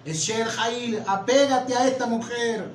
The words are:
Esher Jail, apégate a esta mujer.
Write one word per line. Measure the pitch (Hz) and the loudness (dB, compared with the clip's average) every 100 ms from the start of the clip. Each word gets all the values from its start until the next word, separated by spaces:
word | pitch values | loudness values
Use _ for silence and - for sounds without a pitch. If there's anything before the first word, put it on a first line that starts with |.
Esher | 139 160 214 226 226 | -6 -4 -2 -2 -2
Jail, | - 233 240 240 208 196 | -2 -2 -2 -4 -4 0
apégate | 196 214 277 277 254 254 | -2 4 4 6 4 2
a | 247 262 | 2 2
esta | 262 240 | 2 -2
mujer. | 233 - 240 233 214 160 | -2 -4 -4 -2 -2 -6